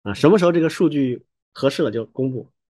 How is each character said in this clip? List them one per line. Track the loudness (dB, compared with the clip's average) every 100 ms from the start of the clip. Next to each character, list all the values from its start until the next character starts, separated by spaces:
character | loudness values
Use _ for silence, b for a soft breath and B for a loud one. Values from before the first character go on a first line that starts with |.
啊， | -10
什 | 0 4
么 | 4
时 |
候 | 4
这 | 2
个 | 0
数 | 0 0
据 | 0 -2 -4 _ _ _
合 | -4 -2
适 | 0
了 | -2
就 | -4 -8
公 | -6 -4
布 | -6 -12 _ _